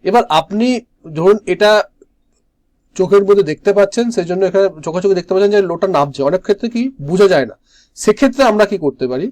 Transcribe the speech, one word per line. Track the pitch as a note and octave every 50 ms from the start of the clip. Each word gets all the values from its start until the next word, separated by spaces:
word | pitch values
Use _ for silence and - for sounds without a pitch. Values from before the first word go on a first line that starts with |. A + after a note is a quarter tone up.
| _
এবার | - G3 A#3+ - - D#3 D#3+
আপনি | D#3+ _ G3 G#3 A3+ B3+ B3+ A#3 A#3 _ _ _ _ E3+ D#3+ D3+
ধরুন | E3 F#3+ G#3 A3 _ - F3+
এটা | F3+ G#3 G#3 G#3+ G#3+ - - _ _ _ _ _ _ _ _ _ _ _ _ _ _ _ _ _ _ _ _ _
চোখের | - F#3 - G3 G3+ G3 F#3+
মধ্যে | G3+ G3+ F#3+ D3
দেখতে | D3+ - _ G3+ G3 G3+
পাচ্ছেন, | G3+ G3 - - A#3+ A#3+ A#3
সেই | - F3+ E3
জন্য | F3+ F#3 F#3+ F#3
এখানে | F3 G3 G3 F#3+ D#3+ D#3 D3
চোখে | E3 D#3+ F3+ F3+
চোখে | G3+ F#3+ F#3
দেখতে | F3 _ F#3+
পাচ্ছেন | F#3+ G3+ G3+ G#3
যে | G#3 G3 F3
লোটা | E3+ E3+ - F#3+ F3+ D3+
নামছে। | F3+ D3+ C3 - C#3 C#3+
অনেক | - - - -
ক্ষেত্রে | G#3 - - A#3 A#3
কি | A#3 A#3+ C4+ C4+ - C#3+ C#3+
বোঝা | E3+ F#3 G#3 G3 F3+
যায় | D3+ C3 A2+
না, | - _ _ _ _ _ _ _ _ -
সেক্ষেত্রে | - - G#3+ - C#4 C4+ C4 - C4+ A#3+
আমরা | G#3+ G#3 G#3+ G3+
কি | G#3 F#3+ D#3+
করতে | C#3+ C3+ _ C3+ B2
পারি? | B2+ C3 E3 B3